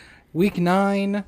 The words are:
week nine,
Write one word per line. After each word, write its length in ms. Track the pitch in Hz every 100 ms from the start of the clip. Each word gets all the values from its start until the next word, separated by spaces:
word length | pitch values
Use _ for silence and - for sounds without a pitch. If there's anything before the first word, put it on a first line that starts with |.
| - - _
week 240 | 156 196 185
nine, 680 | 175 190 196 202 196 202